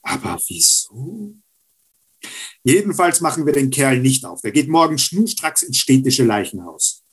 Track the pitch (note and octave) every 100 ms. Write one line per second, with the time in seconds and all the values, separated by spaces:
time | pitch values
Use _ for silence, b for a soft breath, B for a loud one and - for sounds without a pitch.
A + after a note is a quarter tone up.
0 | - - - F2 - - - - - G#2+
1 | C#3+ G#3+ G#3 G#3+ _ _ _ _ _ _
2 | _ _ B B B B B2 E3+ G#3 D#3
3 | F3 - E3 C#3+ D3 C#3+ C3+ C3 C3+ B2+
4 | C3 C3+ - - A2 C#3+ C#3 D#3+ D#3+ D#3
5 | - F3+ A3 - D#3+ - - - - C3+
6 | C3 B2+ A#2 G#2 F#2+ G2 F2 D#2 - -
7 | _